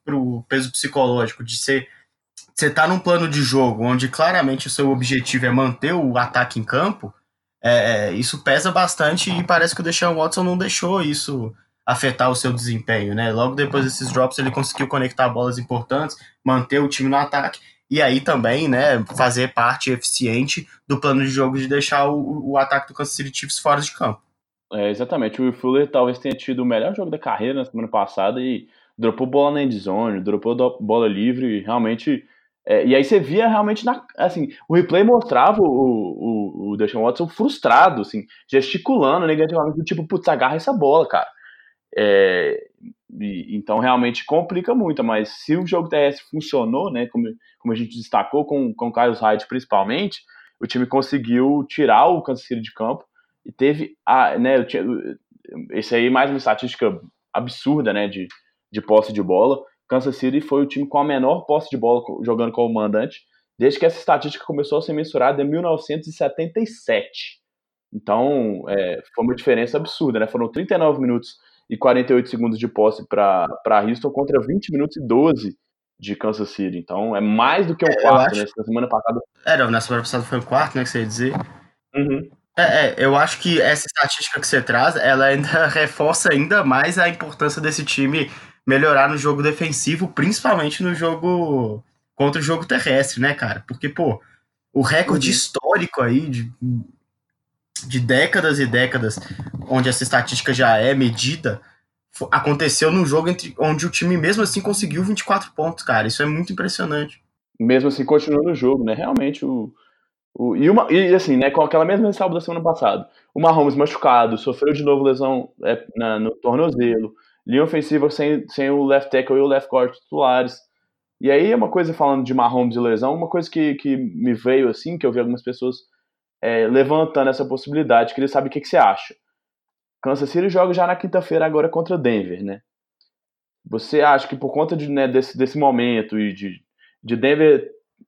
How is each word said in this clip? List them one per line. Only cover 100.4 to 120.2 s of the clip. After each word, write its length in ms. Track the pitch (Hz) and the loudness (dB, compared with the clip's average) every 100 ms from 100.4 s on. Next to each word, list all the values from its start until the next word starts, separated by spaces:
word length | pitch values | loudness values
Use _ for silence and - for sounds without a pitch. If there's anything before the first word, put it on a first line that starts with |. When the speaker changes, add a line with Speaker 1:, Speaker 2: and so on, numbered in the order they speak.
| 135 | -2
Speaker 1:
já 260 | 123 104 107 | 2 4 4
é 180 | 123 135 | 4 2
medida, 640 | 123 110 127 160 120 107 _ _ _ _ _ | 0 0 -4 -4 -6 -6 _ _ _ _ _
fo-, 160 | - - | -10 -2
aconteceu 600 | 139 147 143 151 - 156 | 0 0 0 0 2 2
num 140 | 185 156 | 2 2
jogo 240 | 151 170 | 0 0
entre, 240 | 175 - - | -4 -8 -4
onde 260 | 156 156 170 | -2 -2 -4
o 60 | |
time 260 | - 175 180 | -2 -2 0
mesmo 240 | 160 214 | 0 0
assim 200 | 208 202 | -2 -4
conseguiu 420 | 202 196 180 151 | -4 -4 -4 -4
vinte 160 | 190 208 | -2 -4
e 60 | - | -2
quatro 260 | 196 - | -4 -4
pontos, 320 | - 160 165 | -6 -6 -6
cara. 240 | - 113 107 | -2 0 0
Isso 160 | - | -2
é 20 | 147 | -2
muito 260 | 156 175 | -2 -4
impressionante. 720 | 185 185 - 180 147 147 - _ _ _ - | -4 -6 -4 -4 -4 -6 -12 _ _ _ -4
Speaker 2:
Mesmo 300 | 117 131 139 | 2 4 2
assim, 140 | 139 | -2
continua 380 | 131 151 147 147 | 2 2 2 0
no 140 | 151 117 | 0 0
jogo, 280 | 123 135 | 2 2
né? 120 | 113 113 | 0 -2
Realmente, 500 | - 139 143 139 139 | -2 -2 -2 -4 -6
o, 260 | 127 107 _ _ _ _ _ _ | -6 -8 _ _ _ _ _ _
o, 220 | - 120 107 | -4 -2 2
e 140 | 151 | 4
uma, 200 | 220 - | 4 4
e 220 | 165 185 | 4 4
assim, 240 | 185 165 127 | 4 4 2
né, 140 | 139 | 2
com 100 | 147 | 2
aquela 240 | 151 160 160 | 2 2 2
mesma 220 | 202 214 | 2 0
ressalva 260 | 196 190 | 0 -2
da 80 | 170 | -2
semana 220 | 170 170 | -6 -4
passada. 440 | 165 160 113 101 - _ _ | -2 0 0 0 -6 _ _
O 80 | - | 2
Mahomes 360 | 165 160 143 139 | 4 6 4 4
machucado, 640 | 127 - 143 120 113 110 | 0 2 4 4 4 0
sofreu 340 | 135 120 143 | -4 0 0
de 100 | 147 | 0
novo 200 | 143 139 | 2 2
lesão, 480 | 139 131 135 127 - - | 2 2 0 -2 -6 -6
é, 220 | - 117 - 113 | -4 -4 -6 -4
na, 220 | 113 107 | -2 -2
no 140 | 110 | -2
tornozelo, 800 | - 123 127 165 123 120 113 107 _ _ _ - | -2 0 2 0 2 2 0 -2 _ _ _ -2
linha 160 | 127 | 0
ofensiva 460 | 156 160 151 147 147 | 2 0 0 0 0
sem, 380 | 147 147 151 151 | 0 -2 -2 -4
sem 240 | - 135 | -4 0
o 120 | 143 | 2
left 280 | 135 139 135 | 4 2 2
tackle 240 | 131 131 135 | -2 2 2
e 40 | |
o 60 | 139 | 4
left 240 | 135 - | 2 0
guard 240 | 131 123 | 0 0
titulares. 640 | - - 147 | -4 -8 0